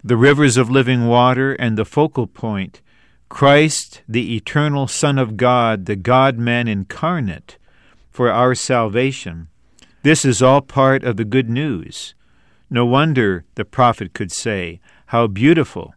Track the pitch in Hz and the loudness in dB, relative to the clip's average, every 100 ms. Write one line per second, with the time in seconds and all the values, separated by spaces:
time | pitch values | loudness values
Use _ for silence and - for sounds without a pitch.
0 | - 117 131 143 147 117 117 131 123 127 | 0 2 4 4 4 2 2 2 2 0
1 | 117 120 123 127 135 135 120 110 107 - | 2 4 4 2 -2 -2 -4 -2 -2 0
2 | 156 131 113 - 117 101 95 - _ _ | -2 -2 -8 -8 -6 -6 -6 -12 _ _
3 | _ _ _ - 139 147 156 - - - | _ _ _ 0 4 6 4 -2 -10 -20
4 | - 113 101 113 - 147 151 143 135 - | -6 -4 -4 -6 -4 -2 0 -2 -4 -2
5 | 151 139 123 107 123 123 117 110 92 101 | -2 0 -2 0 0 2 0 -2 -4 -6
6 | 92 127 135 117 117 120 117 101 95 - | 0 2 2 0 -2 -2 -2 -4 -6 -6
7 | 160 175 110 80 - - _ _ _ _ | -4 -4 -6 -8 -18 -20 _ _ _ _
8 | _ - 123 107 127 123 - 127 110 107 | _ -2 0 2 2 0 -2 0 0 -2
9 | 135 131 - 82 82 _ _ _ _ _ | -2 -4 -12 -14 -16 _ _ _ _ _
10 | 139 156 139 113 127 139 139 - 135 135 | 2 2 2 2 4 4 0 0 2 2
11 | 127 107 110 127 117 117 151 101 - - | -2 -6 -2 -2 -2 -4 -4 -6 -10 -16
12 | - _ _ _ _ _ _ 120 120 131 | -18 _ _ _ _ _ _ -2 2 2
13 | 156 131 107 90 - - 104 - 123 113 | 2 2 0 -2 -8 -12 -10 2 2 2
14 | 92 - 98 - 117 101 87 85 _ _ | -8 -10 -10 -8 -6 -6 -6 -12 _ _
15 | _ 117 117 95 135 170 135 - 87 | _ -2 0 2 2 2 0 -8 -16